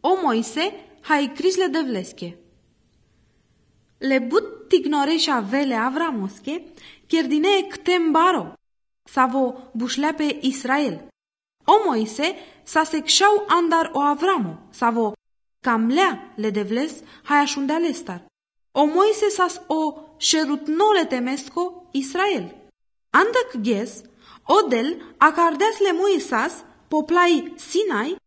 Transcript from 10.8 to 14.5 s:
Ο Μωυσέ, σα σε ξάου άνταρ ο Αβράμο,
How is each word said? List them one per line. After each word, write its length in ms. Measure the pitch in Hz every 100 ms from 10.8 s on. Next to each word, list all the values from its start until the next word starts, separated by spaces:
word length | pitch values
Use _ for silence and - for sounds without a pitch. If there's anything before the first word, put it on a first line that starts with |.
| 277 160 - _ _ _ _ _
Ο 80 | - 403 403
Μωυσέ, 480 | 240 220 - 311 - - -
σα 220 | - 320
σε 160 | - 320
ξάου 460 | 311 - 403 415 415 339
άνταρ 280 | 339 330 320
ο 140 | 269
Αβράμο, 680 | 285 294 349 359 185